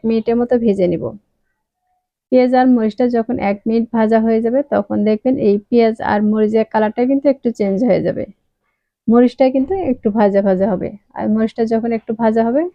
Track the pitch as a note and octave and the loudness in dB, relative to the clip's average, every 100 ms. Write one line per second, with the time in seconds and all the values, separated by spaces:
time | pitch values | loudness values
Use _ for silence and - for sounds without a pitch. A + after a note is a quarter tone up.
0 | A3+ A3+ A3 A#3 A#3+ B3 A3+ G3 F3+ E3 | -2 -2 0 -2 0 0 0 0 0 -2
1 | A#2 A2 _ _ _ _ _ _ _ _ | -6 -10 _ _ _ _ _ _ _ _
2 | _ _ - B3+ B3+ B3+ B3+ B3 A3 - | _ _ 0 2 4 2 4 2 0 -2
3 | B3 A#3 A3+ A#3+ G3+ G3+ A3+ A3+ A#3 A#3 | -2 0 -2 -4 -4 -4 -2 -2 -2 0
4 | A3 A3+ A3+ A3+ A3+ C4 C#4+ G#3 G#3 G#3+ | 2 2 2 0 0 -2 -2 -2 -2 -2
5 | G#3 G#3+ C4 C4 G#3+ G3+ - A#3+ A3+ A3+ | 0 0 -2 0 0 0 0 2 2 0
6 | - G#3 G#3 G#3+ G#3+ A3 A3 A3 G#3+ A#3 | -2 0 0 0 0 0 0 -2 -2 -2
7 | B3 C#4 C#4+ C4+ B3 - G3+ F#3+ B3 F3 | 0 0 0 -2 -2 -2 -2 0 0 0
8 | D#3+ - - - _ _ _ _ _ _ | -2 -6 -8 -14 _ _ _ _ _ _
9 | - A#3 B3 - C4 C4+ C4+ F#4+ D#4+ B3+ | 0 4 4 2 0 2 -2 -2 -4 -2
10 | A3 G#3+ G#3 G3 G3 F#3 G3 F#3 - G#3 | -2 0 2 2 2 0 0 -2 -6 -12
11 | _ - A3 G#3+ A3 - A3+ A3+ A#3 A3+ | _ -8 -2 -2 -2 -2 -2 -2 -2 -4
12 | - A3 A3+ A3+ A3+ C4 F4+ | -6 -2 0 0 0 0 -2